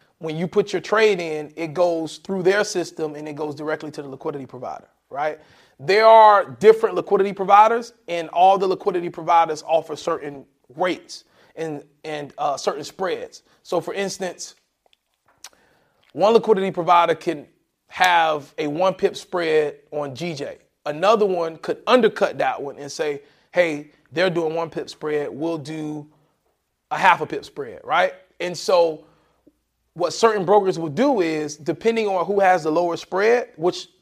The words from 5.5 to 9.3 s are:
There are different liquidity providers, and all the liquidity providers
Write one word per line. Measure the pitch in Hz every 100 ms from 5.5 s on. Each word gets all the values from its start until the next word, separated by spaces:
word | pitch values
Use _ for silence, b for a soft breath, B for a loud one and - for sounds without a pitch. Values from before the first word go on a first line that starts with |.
| b b b
There | 139 202 220
are | 226 214 202
different | 151 127 208 220 214 180
liquidity | - 196 196
providers, | 196 190 202 220 233 233 - -
and | 170 160
all | - 185 196
the | 190
liquidity | 185 202 180 170
providers | 175 160